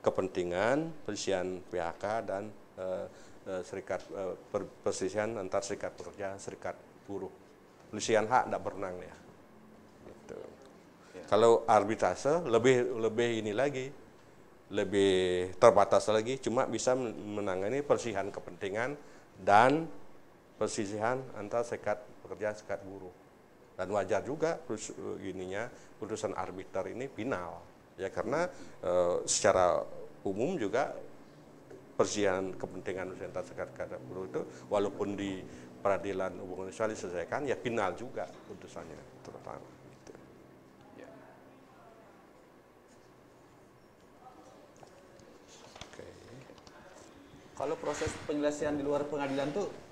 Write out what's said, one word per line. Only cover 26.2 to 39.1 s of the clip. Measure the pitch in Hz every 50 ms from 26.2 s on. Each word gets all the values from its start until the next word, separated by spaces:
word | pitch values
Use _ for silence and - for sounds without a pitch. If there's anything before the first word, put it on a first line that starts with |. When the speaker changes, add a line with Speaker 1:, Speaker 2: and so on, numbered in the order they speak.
| - 101 92
Speaker 1:
arbiter | - 90 90 90 92 90 - - 95 92 95 95
ini | 107 131 139
final. | - - 110 131 123 92 90 85 87 85 90 - - - - - - -
Ya, | 92 98
karena, | - 92 87 107 131 156 175 180 - - - - - -
eh, | - - 87 90 90 87 87 82 - -
secara | - - - 104 92 92 92 90 80 - - - - - - - - - -
umum | 104 95 101 117 160 196
juga | 165 110 95 98 120 151 - - - - - - - - - - - - - - - - - - - - - -
perselisihan | - 113 95 - 104 101 98 90 95 95 92 92
kepentingan | - 107 87 87 92 90 107 92 92 90 92 90 90
antar | 95 90 90 92 87 -
serikat, | - - 90 87 -
serikat | - 90 87 92 87 - -
buruh | 92 92 95 92
itu | 90 80 85 - - - - -
walaupun | 104 104 101 101 98 - 101 101 98
di | 98 101 98 95 92 92 - - - - - - -
peradilan | - 101 98 95 101 101 98 92 95 92 90 95 101
hubungan | 92 92 92 95 95
sosial | 92 - 113 110
diselesaikan, | 110 101 104 92 87 87 85 - 110 123 147 135
ya | 107
final | - - 127 117 113 101 92 87
juga | - 113 131 - 110 92 - - - - -
putusannya | 104 90 - 87 - - 82 82 76 78 - -